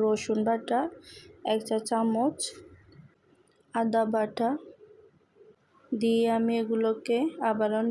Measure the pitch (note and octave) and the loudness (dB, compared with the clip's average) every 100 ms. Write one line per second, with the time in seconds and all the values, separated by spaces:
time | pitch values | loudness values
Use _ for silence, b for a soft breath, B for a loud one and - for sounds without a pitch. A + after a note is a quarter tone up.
0 | G#3+ G#3+ - G#3+ G#3+ A3+ A3+ A#3+ D#4+ - | 2 2 0 0 2 0 0 -2 -2 -6
1 | B B B B - A3 A3 A3 A3 A#3 | B B B B -2 -2 0 -2 0 0
2 | A3+ A3 C4 D#4 - - - - - - | 2 2 0 -2 -8 -10 -20 -20 -20 -20
3 | - _ _ _ _ _ _ A#3 A3+ A3+ | -20 _ _ _ _ _ _ -2 0 2
4 | A3 A3 G#3+ G#3+ A#3 D4 - - - - | 2 2 0 0 0 0 -6 -20 -20 -20
5 | - _ _ _ - - _ _ _ A3+ | -20 _ _ _ -20 -20 _ _ _ -2
6 | A3+ A3+ A#3 A3+ A3+ A#3 A3 A3+ A3+ A3 | 2 2 2 2 2 0 0 0 0 -2
7 | - A#3 D#4 - A3+ G#3+ G#3+ G#3+ A#3 | -2 0 0 0 -2 0 0 0 0